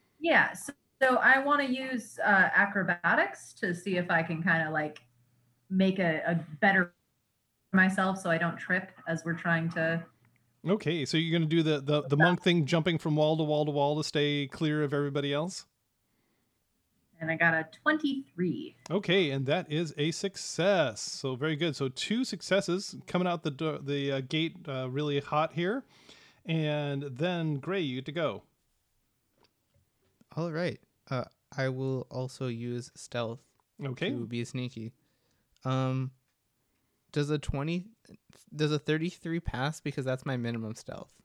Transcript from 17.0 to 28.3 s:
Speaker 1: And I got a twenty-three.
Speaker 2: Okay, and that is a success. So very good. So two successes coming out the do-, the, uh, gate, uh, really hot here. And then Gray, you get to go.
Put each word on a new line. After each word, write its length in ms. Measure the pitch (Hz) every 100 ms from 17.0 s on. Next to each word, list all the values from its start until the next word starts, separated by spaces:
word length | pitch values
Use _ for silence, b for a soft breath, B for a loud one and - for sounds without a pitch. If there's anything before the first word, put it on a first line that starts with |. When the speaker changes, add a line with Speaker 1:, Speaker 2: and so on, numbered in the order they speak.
| _ 165
Speaker 1:
And 100 | 160
I 60 | 160
got 180 | 170
a 120 | 160 160 -
twenty-three. 920 | 302 311 285 269 - 165 180 131 71 - -
Speaker 2:
Okay, 400 | 185 180 190 156
and 160 | 135 131
that 240 | 170 -
is 220 | 151 165 151
a 120 | 147
success. 880 | - 196 - - - 185 190 139 104
So 340 | - - 135 127
very 200 | 156 151
good. 180 | 170
So 140 | 135 135
two 360 | - - 220
successes 720 | 262 185 - 190 190 180 - 127 -
coming 200 | 180 180
out 160 | 170
the 80 | 160
do-, 300 | 131 160 143
the, 300 | 139 143 139
uh, 80 | 135
gate, 360 | 131 156 160 - -
uh, 200 | 135 127
really 300 | 131 151 143
hot 320 | - 151 160
here. 300 | 165 175 262 - b b b b b -
And 560 | 160 151 147 143 139
then 540 | 143 127 175 175 160 143
Gray, 240 | 156 196
you 160 | 147 127
get 100 | 131
to 60 |
go. 300 | 151 147